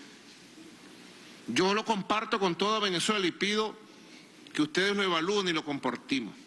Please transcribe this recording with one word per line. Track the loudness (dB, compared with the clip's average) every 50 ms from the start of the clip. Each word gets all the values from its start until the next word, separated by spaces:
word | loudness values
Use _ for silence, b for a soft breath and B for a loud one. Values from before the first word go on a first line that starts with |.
| -14 -20 -20 -20 -20 -20 -20 -20 -20 -20 -20 -20 -20 -20 -20 -20 -20 -20 -20 -20 -20 -20 -20 -20 -20 -20 -20 -14 -8 -2
Yo | 0 2 4 4 2
lo | 2 2
comparto | 0 0 0 0 0 0 0 0 0 0 0
con | 2 2 2
toda | 2 0 2 2 2
Venezuela | 2 0 0 0 0 0 0 2 0
y | 0
pido | 0 0 -2 0 0 0 0 -2 -4 -10 -18 B B B B B B B B B B -20 -18 -6
que | -2 -2 0
ustedes | 0 2 2 2 2 2
lo | 2 2
evalúen | 2 2 2 2 2 0 2 2 0
y | 0
lo | -2 -2
compartimos. | -4 -4 -2 -2 -2 -4 -4 -4 -2 -2 -2 -2 -4 -10 -14 -20